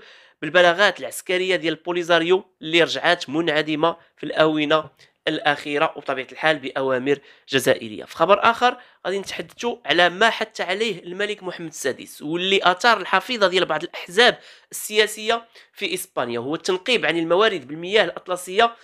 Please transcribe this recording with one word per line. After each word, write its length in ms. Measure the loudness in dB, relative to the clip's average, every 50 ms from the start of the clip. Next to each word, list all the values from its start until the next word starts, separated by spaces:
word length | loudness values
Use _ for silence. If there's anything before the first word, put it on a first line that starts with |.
| 2 -16 -20 -20 _ _ _ _
بالبلاغات 580 | -4 0 4 4 6 6 6 4 4 2 2 0
العسكرية 560 | -6 -10 -10 -8 -6 -2 -2 0 0 0 0
ديال 180 | 0 0 -2 -4
البوليزاريو 720 | -4 -4 -6 -4 -2 0 2 2 2 4 4 2 2 0 _ _ _
اللي 220 | -4 0 2 4 4
رجعات 460 | 2 0 0 2 2 2 0 -2 -4
منعدمة 680 | -4 -2 0 0 0 0 0 -2 -2 0 0 0 -2 -4 _ _ _
في 80 | _ -10
الآونة 640 | -2 2 2 4 4 2 2 2 2 2 2 0 -2 _ _ _ _ _ _ -4
الأخيرة 680 | -4 -4 0 0 0 0 0 -2 -4 -2 0 0 -2 -2
وبطبيعة 320 | -4 -6 -6 -6 -6 -8 -10
الحال 280 | -6 -2 0 0 0 0
بأوامر 600 | -4 -8 -6 -4 -2 -2 -2 0 0 0 0 -2 -4 -10 -20 _ _ -2
جزائرية. 540 | -2 2 2 2 2 0 -2 -10 -12 -12 -14
في 120 | -10 -4
خبر 240 | 2 2 2 4 4 2 0
آخر 260 | 2 2 0 0 0 -2 -10 _ _ _ -8
غادي 140 | -6 -6 -6
نتحدثوا 580 | -6 -8 -10 -12 -12 -12 -12 -8 -6 -6 -6 -4 -2
على 240 | 0 4 4 4 4
ما 200 | 4 2 2 2
حث 320 | 2 0 -6 -6 -6 -6
عليه 420 | -6 -4 -4 -2 -2 -4 -4 -6 -10
الملك 400 | -10 -8 -6 -6 -6 -6 -8 -10
محمد 240 | -10 -10 -10 -12
السادس 540 | -12 -10 -6 -6 -6 -6 -6 -10 -18 -16 -12
واللي 380 | -8 -6 -4 -2 0 2 2 4 4
أثار 380 | 2 2 2 2 2 2 2
الحفيظة 460 | 0 -2 -2 -2 -2 -2 0 2 2
ديال 180 | 2 4 2 0
بعض 180 | 0 0 -2 -6
الأحزاب 560 | -8 -12 -14 -14 -2 2 4 4 4 4 0 -4 -20 -20 _ _ _
السياسية 760 | -14 -12 -10 -2 2 2 2 2 0 -4 -2 -2 -2 -2 -4 _ _ -20 -20 _ _
في 200 | -8 -6 -6 -6
إسبانيا، 460 | -6 -8 -8 -6 -6 -4 -4 -4 -4
وهو 160 | -4 -6 -6
التنقيب 500 | -4 -2 -2 -2 -2 0 0 0 0 0
عن 120 | 0 0
الموارد 500 | 0 0 2 2 2 2 2 0 -4 -8
بالمياه 360 | -12 -12 -10 -4 0 2 2 2
الأطلسية 720 | 0 -2 -8 -8 -8 -8 -6 -8 -4 0 2 2 2 0 -4